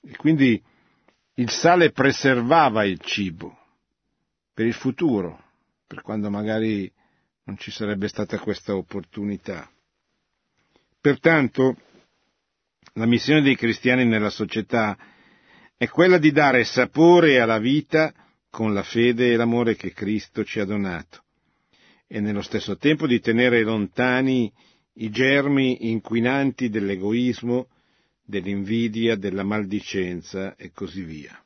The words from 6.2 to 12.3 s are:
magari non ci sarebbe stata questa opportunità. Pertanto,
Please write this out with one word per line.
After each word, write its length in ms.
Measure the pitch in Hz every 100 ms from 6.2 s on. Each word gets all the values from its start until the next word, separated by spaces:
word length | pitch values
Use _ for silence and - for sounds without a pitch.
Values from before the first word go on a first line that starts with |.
| 104
magari 640 | 101 107 110 110 104 92 _ _ _ _ _
non 140 | - 98
ci 120 | -
sarebbe 380 | - 104 101 101
stata 320 | - 104 107
questa 360 | - 98 - 98
opportunità. 920 | 87 101 87 - 104 98 - 90 - _ _ _ _ _ _ _ _ _ _ _ _ _
Pertanto, 760 | 147 135 165 160 127 - 131 123 _ _ _ _ _